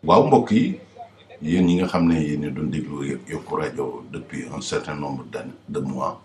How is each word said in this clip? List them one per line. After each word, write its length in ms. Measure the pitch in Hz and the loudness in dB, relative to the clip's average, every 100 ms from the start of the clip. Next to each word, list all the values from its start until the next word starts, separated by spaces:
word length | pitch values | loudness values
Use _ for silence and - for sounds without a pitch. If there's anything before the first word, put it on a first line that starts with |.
Waaw, 180 | 78 95 - | 6 6 8
mbokk 240 | 131 - | 6 6
yi, 120 | 107 - - - - - _ _ - | 2 2 -2 -12 -20 -20 _ _ -10
yéen 240 | 78 87 90 | 0 4 4
ñi 80 | 87 | 4
nga 100 | 87 | 2
xam 160 | 90 85 | 2 4
ne 100 | 82 | 4
yéen 240 | 73 73 | 2 -2
a 60 | 73 | -4
doon 200 | 67 76 | -4 -4
déglu 260 | 73 71 73 69 67 - | -4 -6 -6 -6 -6 -8
Yokku 260 | 78 - 73 | -12 -6 -4
Rajo 480 | 76 - - 60 - | -4 -4 -6 -6 -12
depuis 320 | - - 69 64 | -14 -12 -12 -10
un 60 | 69 | -10
certain 340 | - 73 - | -6 -6 -6
nombre 300 | 73 73 67 | -8 -6 -8
d'années, 340 | 62 - - - - | -10 -12 -12 -16 -10
de 120 | 71 | -6
mois 340 | 65 65 71 - | -6 -4 -6 -8